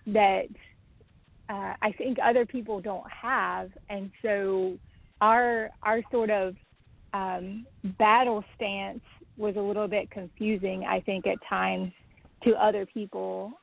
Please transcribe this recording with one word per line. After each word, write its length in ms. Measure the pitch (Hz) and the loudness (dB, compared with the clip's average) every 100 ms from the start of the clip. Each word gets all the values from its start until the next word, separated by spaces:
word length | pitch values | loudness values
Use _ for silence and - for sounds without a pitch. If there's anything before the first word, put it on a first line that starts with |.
| - | 0
that, 400 | 208 196 190 - - - - _ _ _ _ _ - - | 4 6 4 -2 -10 -20 -20 _ _ _ _ _ -18 -10
uh, 240 | 202 196 - | -6 -6 -2
I 120 | 214 208 | -2 -2
think 200 | 254 240 | -4 2
other 240 | 233 240 233 | 4 4 2
people 360 | 254 214 202 | -2 -6 -6
don't 280 | 196 185 - | -6 -8 -10
have. 600 | - 233 254 185 185 185 - - | -10 -2 -2 -2 -4 -8 -14 -12
And 220 | 202 196 - | -10 -10 -6
so 560 | 220 202 190 190 185 185 - - - - | -2 0 0 0 -2 -4 -14 -20 -18 2
our, 480 | 208 233 240 233 220 - | 6 6 4 2 -2 -4
our 180 | 214 226 220 | 0 0 0
sort 180 | 247 220 | 0 2
of, 260 | 208 185 190 _ _ _ - - | 2 0 -4 _ _ _ -20 -10
um, 520 | 202 185 180 185 208 240 - 196 185 | -6 -4 -4 -6 -10 -14 -10 -8 2
battle 440 | 214 226 254 214 - - | 6 6 4 0 -4 -8
stance 440 | 202 196 196 208 - - - - | -6 -6 -8 -10 -16 -20 -20 -6
was 180 | 208 196 | -4 -2
a 60 | |
little 260 | 202 208 208 | -2 -2 -2
bit 220 | 208 - | -2 -2
confusing, 760 | 202 180 - 214 208 190 185 185 | -6 -12 -4 -2 0 -2 -4 -2
I 140 | 190 | -2
think, 260 | 196 190 196 | -2 -2 -2
at 100 | 202 - | -4 -4
times 440 | 190 190 185 185 - _ _ - - | -2 0 -2 -4 -8 _ _ -20 -2
to 100 | 240 | 0
other 320 | 220 214 208 190 | 4 4 2 -2
people 680 | 226 202 190 190 185 202 294 | -8 -8 -6 -6 -6 -8 -8